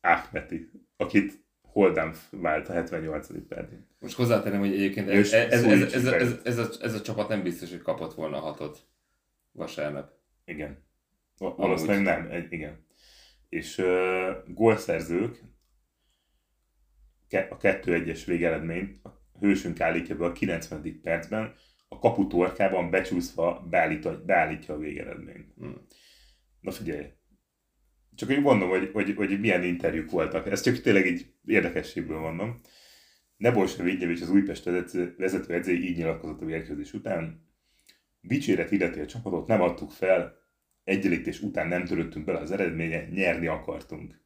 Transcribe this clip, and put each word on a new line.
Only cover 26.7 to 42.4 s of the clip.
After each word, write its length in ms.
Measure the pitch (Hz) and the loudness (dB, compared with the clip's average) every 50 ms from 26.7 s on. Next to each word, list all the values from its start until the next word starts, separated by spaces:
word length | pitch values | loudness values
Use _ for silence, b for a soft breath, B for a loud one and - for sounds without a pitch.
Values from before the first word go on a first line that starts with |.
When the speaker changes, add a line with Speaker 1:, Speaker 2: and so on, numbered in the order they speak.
Speaker 1:
figyelj, 340 | 92 - - 82 76 71 71 71 - _ _ _ _ _ _ _ _ _ _ _ _ _ _ _ _ _ _ _ _ | -8 -8 -8 -6 -6 -6 -8 -12 -16 _ _ _ _ _ _ _ _ _ _ _ _ _ _ _ _ _ _ _ _
csak 140 | - - - | -10 -2 0
úgy 120 | 139 143 | 2 2
mondom, 280 | 143 143 123 104 95 90 | 6 6 6 6 4 2
hogy, 200 | 95 92 101 98 - | 2 0 0 -2 -2
hogy, 200 | 107 101 98 - | -2 -2 -2 0
hogy 240 | - 101 90 98 98 | -2 0 0 0 2
milyen 240 | 104 110 92 87 90 | 2 4 4 4 2
interjúk 480 | 90 87 85 - 82 76 80 78 - | 0 -2 0 0 0 0 -2 -6 -2
voltak. 360 | - 85 80 78 - 82 - | 0 0 0 0 -2 -4 -2
Ezt 160 | 98 98 - - | -2 -4 0 2
csak 180 | 127 120 - | 2 0 2
tényleg 240 | - - 104 98 90 | 2 4 6 6 6
így 280 | 90 87 87 - - _ _ _ | 4 0 -2 -6 -12 _ _ _
érdekességből 760 | - 107 101 85 85 - - - - - 90 80 76 78 80 | 4 4 4 4 4 -2 -4 -6 -4 -6 -6 -6 -4 -6 -6
mondom. 400 | 80 80 82 87 101 117 120 - b b b b b b b b b b b b b b _ | -4 -6 -4 -4 -6 -6 -8 -10 b b b b b b b b b b b b b b _
Nebojsa 460 | _ 101 120 120 107 95 95 - - 87 | _ 4 4 6 6 4 2 0 0 0
Vignevics, 380 | 90 95 90 87 85 85 85 | 0 0 0 0 -2 -2 -2
az 80 | 85 82 | 0 4
Újpest 340 | 95 101 98 101 101 - - | 4 4 4 4 -2 -6 -4
vezető, 520 | 90 87 90 87 - - 90 87 87 - | -2 -2 -2 -2 -2 -2 -4 -4 -4 -4
vezető 360 | - 92 92 95 92 80 - 85 | -2 -2 0 0 -2 -2 -2 -2
edzője 260 | 87 85 92 90 85 | -2 2 2 0 2
így 180 | 87 90 87 | 2 -2 -2
nyilatkozott 440 | 85 82 80 80 80 - 78 76 78 | -2 -2 -2 -2 -4 -6 -10 -10 -8
a 40 | 80 | -6
mérkőzés 480 | 80 80 80 80 - 76 73 73 - - | -6 -6 -6 -6 -8 -8 -10 -10 -10 -10
után: 560 | 101 - 113 98 85 80 80 80 - _ _ _ _ b b b b b b b b b b _ _ | -10 -6 -4 -4 -4 -4 -6 -10 -14 _ _ _ _ b b b b b b b b b b _ _
„Dicséret 500 | - - 131 147 143 - 98 87 85 - | -4 -2 -2 -2 2 2 2 2 2 2
illeti 280 | 104 98 92 82 - 80 | 2 2 2 2 0 -4
a 60 | 76 | -8
csapatot, 420 | - - 120 - 98 90 82 - | -8 -10 -8 -6 -4 -4 -4 2
nem 140 | - 110 101 | 2 4 4
adtuk 300 | 90 87 85 - - - | 4 4 2 -2 -10 -12
fel, 500 | - - - 92 95 90 85 - - _ _ _ _ _ _ _ _ _ _ | -6 -2 4 4 4 4 4 -2 -10 _ _ _ _ _ _ _ _ _ _
egyenlítés 580 | - 98 95 98 95 85 - - - - - | 0 0 2 4 2 2 2 0 -4 -6 -4
után 260 | 104 - - 87 82 | -6 -4 -2 -2 -2
nem 180 | 85 87 90 90 | 0 -2 -2 -2
törődtünk 400 | 87 92 82 82 - - - 76 | -2 -2 -2 -2 -4 -6 -8 -4
bele 140 | 90 87 | -4 -4
az 120 | 78 | -4